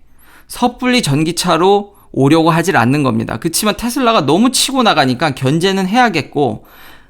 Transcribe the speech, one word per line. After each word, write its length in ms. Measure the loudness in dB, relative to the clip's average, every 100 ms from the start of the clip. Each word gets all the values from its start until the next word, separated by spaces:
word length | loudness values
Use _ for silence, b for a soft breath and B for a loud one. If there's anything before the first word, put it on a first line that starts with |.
| -20 b b b b
섣불리 540 | -4 -4 -2 -2 0
전기차로 920 | 0 0 0 -2 -2 2 2 2 -2 b b
오려고 400 | 0 2 4 2
하질 260 | 0 0 0
않는 260 | 2 2
겁니다. 360 | 0 -2 -4 -6
그치만 380 | -6 -4 -4 -4
테슬라가 500 | -4 -2 0 2 2
너무 240 | 2 2
치고 320 | 0 -2 0
나가니까 520 | 0 2 0 0 -2
견제는 520 | -2 -2 0 0 0 0
해야겠고, 800 | 2 2 0 -4 -2 -2 -4 -12 B B B B